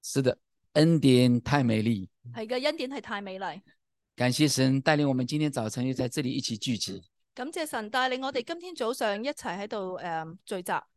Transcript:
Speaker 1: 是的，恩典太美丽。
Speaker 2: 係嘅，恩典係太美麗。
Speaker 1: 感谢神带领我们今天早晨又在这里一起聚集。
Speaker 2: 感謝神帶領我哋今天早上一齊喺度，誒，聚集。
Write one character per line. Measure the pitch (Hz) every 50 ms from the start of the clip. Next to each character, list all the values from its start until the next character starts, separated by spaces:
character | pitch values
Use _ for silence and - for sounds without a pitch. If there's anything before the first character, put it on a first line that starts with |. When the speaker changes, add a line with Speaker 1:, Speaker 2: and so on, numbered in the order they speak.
| - -
Speaker 1:
是 | - 135
的， | 135 123 - _ _ _ _ _ _ _
恩 | _ 151 156 165 165 156
典 | 139 139 127 123 127 123 123 120
太 | - - 139 143
美 | 131 117 110 107
丽。 | 107 117 117 101 92 - _ _ _ 120
Speaker 2:
係 | 120 233 220
嘅， | 220 247 247 262
恩 | 294 311 320
典 | 254 254
係 | 269 269
太 | - - 226 202
美 | 202 190 190 190
麗。 | 196 175 151 190 _ _ _ _ _ _ _ _ _ _ _
Speaker 1:
感 | - 123 127
谢 | 123 - 156 147
神 | - - 131 131 135 135
带 | 131 - 156
领 | 147 147
我 | 143
们 | 131 127 131
今 | 123 147 151
天 | 156 151
早 | 131 127 113 107
晨 | - 127 123
又 | 131
在 | 131 127 127 123
这 | - 156
里 | 139 123
一 | 135 -
起 | 117 - 117
聚 | 107 - 135 120 101
集。 | - - 95 92 85 _ _ _ _ _ _
Speaker 2:
感 | - 247 294
謝 | 339 370 320
神 | 302 - 240 214 208
帶 | 214 262 254 262
領 | 254 254 269
我 | 269
哋 | 269 262
今 | 226 - 339 339
天 | 339 370 349
早 | - 233 220
上 | 262 - 240 214 202 202
一 | 226 277
齊 | 294 - - 226 175 190
喺 | 202 214
度， | - 214 190 185 185 -
誒， | 135 175 165 160 160 160 165 196 _
聚 | - - 185
集。 | 180 196 185 160 - _ _